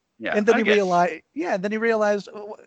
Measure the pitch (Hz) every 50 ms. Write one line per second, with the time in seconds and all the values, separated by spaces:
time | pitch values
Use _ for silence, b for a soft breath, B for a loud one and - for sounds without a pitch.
0 | _ _ _ - 220 - - 208 214 220 226 233 220 208 208 208 196 185 175 175
1 | 175 175 160 - - _ - 277 339 349 226 190 180 208 214 220 226 233 226 214
2 | 214 208 208 202 190 - - 214 208 208 - - -